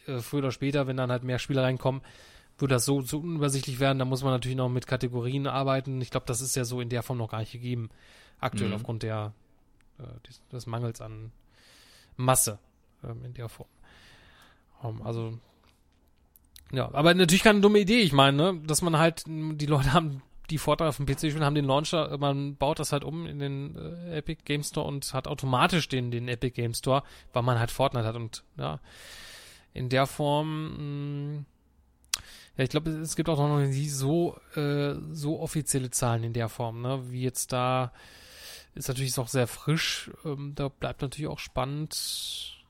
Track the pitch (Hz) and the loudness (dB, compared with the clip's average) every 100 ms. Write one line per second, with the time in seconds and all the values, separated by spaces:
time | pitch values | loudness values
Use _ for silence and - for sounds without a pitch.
0 | - 127 117 147 135 - 139 143 131 131 | -8 -6 -4 -2 -2 -2 0 0 0 0
1 | 127 123 123 123 - 135 127 131 135 131 | 0 0 -2 -2 0 2 2 2 0 -2
2 | - - - - _ - 139 127 127 143 | -6 -20 -20 -20 _ -2 2 4 4 0
3 | 123 151 170 160 143 135 135 123 135 135 | 0 -4 -4 0 0 0 -4 0 2 2
4 | 127 131 135 127 123 131 127 123 - 127 | 0 0 2 0 0 0 0 0 -2 -2
5 | 127 123 120 139 139 127 135 135 131 131 | -2 -2 -2 -2 0 0 2 0 0 -4
6 | 123 131 - 117 131 135 120 123 120 123 | -4 -4 -2 -2 -2 -2 -2 -2 -2 -4
7 | - 127 110 110 107 117 123 120 110 - | -2 -4 -4 -4 -6 -8 -6 -4 -6 -12
8 | - - - - 127 104 98 104 117 113 | -20 -20 -20 -6 -4 -2 -2 -2 -4 -6
9 | 110 110 107 104 _ _ _ _ _ - | -4 -4 -6 -10 _ _ _ _ _ -20
10 | - 117 - 120 _ 123 113 113 120 - | -18 -18 -20 -20 _ -14 -8 -4 -4 -6
11 | 110 110 110 - _ _ - - - - | -12 -14 -14 -18 _ _ -20 -20 -20 -20
12 | - - 127 131 - 101 _ _ _ _ | -14 0 4 4 2 -2 _ _ _ _
13 | 123 117 123 123 117 - - _ - - | -12 -12 -12 -10 -12 -12 -20 _ -20 -20
14 | - - - - - _ _ - 117 113 | -20 -20 -20 -20 -20 _ _ -10 -8 -6
15 | 113 117 113 113 - _ _ _ _ _ | -6 -4 -4 -8 -14 _ _ _ _ _
16 | _ _ _ _ _ - - 131 120 - | _ _ _ _ _ -20 -8 -4 -2 4
17 | 160 170 160 190 220 208 202 208 190 240 | 6 8 8 8 8 8 8 8 6 6
18 | 190 139 135 139 175 175 151 151 175 156 | 6 8 8 6 4 2 -2 0 2 4
19 | 165 156 - 160 156 151 147 147 135 170 | 4 2 -4 -6 -4 -2 2 4 4 4
20 | 160 135 - - - 156 - 151 165 - | 2 -2 -12 -16 -6 -2 2 2 2 0
21 | 135 135 156 151 143 147 139 135 156 170 | -2 0 0 2 2 4 4 2 2 0
22 | 151 147 143 139 143 139 139 160 147 143 | 0 0 0 0 -2 0 0 0 0 -2
23 | 139 160 165 147 143 139 143 165 - 170 | -2 -8 -8 -6 -6 -6 -8 -10 -10 -10
24 | 175 156 151 156 - 147 151 - 151 143 | -8 -6 -6 -6 -2 -2 -2 -4 -4 -4
25 | - 131 - 147 131 127 170 180 - 131 | -4 -4 -4 -4 2 4 6 4 0 -2
26 | 123 120 123 120 127 120 117 - - 135 | -2 -4 -4 -4 -4 -2 -2 -2 0 0
27 | - - - 123 120 117 117 - 135 127 | 0 -12 -6 0 2 2 2 2 0 2
28 | 110 117 110 - - - 139 147 - - | -2 -4 -8 -12 -16 -8 -6 -8 -12 -20
29 | - - - - - - _ - 127 131 | -20 -18 -18 -20 -20 -20 _ -8 0 2
30 | 135 - 147 147 156 156 156 147 147 143 | 2 0 2 2 0 -2 -6 -8 -6 -6
31 | 143 143 143 151 143 _ _ _ _ _ | -6 -6 -6 -8 -10 _ _ _ _ _
32 | _ - - - - - 131 156 160 156 | _ -8 -8 -20 -8 -2 0 0 -2 -4
33 | 160 - 160 151 147 147 139 135 147 139 | -4 -2 0 2 4 4 2 0 -2 -2
34 | 135 165 175 - - - 143 143 143 143 | 2 2 2 -2 -10 -4 -2 0 -2 -4
35 | 151 160 147 160 165 160 131 139 127 - | -8 -6 -4 -4 -4 -2 -2 -2 -2 0
36 | 123 117 117 117 113 - 117 117 123 135 | 0 0 0 -2 -4 -4 -6 -4 -4 -4
37 | 123 127 127 - - 127 123 127 123 - | -6 -4 -2 -2 -2 0 2 2 0 -6
38 | - - - - - - - - - 127 | -20 -20 -20 -20 -18 -18 -16 -8 -6 -2
39 | 131 135 120 131 120 - - 156 - - | -2 -2 0 0 0 -2 0 0 0 -4
40 | - - 160 139 143 143 139 - 127 123 | -8 -10 -8 -6 -6 -6 -6 -4 -8 -4
41 | 139 - 151 143 - - 127 147 156 - | -6 -4 -6 -6 -6 -4 -2 -4 -6 -6
42 | - - - - - - _ | -6 -6 -6 -8 -10 -16 _